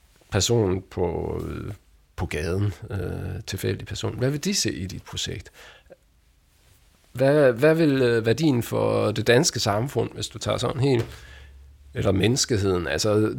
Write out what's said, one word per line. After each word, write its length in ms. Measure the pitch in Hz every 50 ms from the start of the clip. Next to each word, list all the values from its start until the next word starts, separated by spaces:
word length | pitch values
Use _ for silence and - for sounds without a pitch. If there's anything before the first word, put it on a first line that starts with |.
| _ _ _ _ _ _
person 520 | - 101 90 - 117 120 110 92 92 95 92 -
på, 500 | - 92 90 87 82 82 82 78 78 82 82 78
øh, 240 | 78 78 80 - 104 - _ _ _ _ _ _ _
på 100 | - 92
gaden, 460 | 78 - 78 80 85 87 98 104 104 92 - 113 -
øh, 80 | 107 98 95 92 90 92 95 92 92 95 -
tilfældig 400 | - - 95 - 107 101 101 -
person, 320 | - 104 - - 104 - 107
hvad 120 | 120 135
vil 140 | 147 147 -
de 100 | 185 208
se 180 | - - 104 -
i 140 | 64 95
dit 160 | 92 - - -
projekt? 500 | - - 92 - - 87 - - - - - - - - - _ _ - - _ _ _ _ _ _ _ _ _ _ _ _ _ _ _ _ _ _ _ _ _ _ -
Hvad, 400 | - 131 135 143 151 143 127 120
hvad 220 | 110 139 156 160
vil, 280 | 165 165 147 139 135 127
øh, 240 | 120 117 113 110
værdien 360 | 113 113 123 165 156 131 120 113
for 480 | - 120 113 110 107 110 110 107 107 107
det 140 | 110 107
danske 340 | 120 117 127 165 - - 113
samfund, 500 | - 113 101 107 107 101 - 117 113 - -
hvis 140 | 113 107 -
du 100 | - 110
tager 200 | - 107 104 104
sådan 220 | - 127 - - 127
helt, 240 | 143 131 117 117 - - - - - - - - - - - - - - - - - -
eller 180 | - 127 104 95
menneskeheden, 760 | - - 110 123 147 - - 123 101 101 98 92 90 85
altså, 480 | 69 71 80 - 107 104 104 107 107 -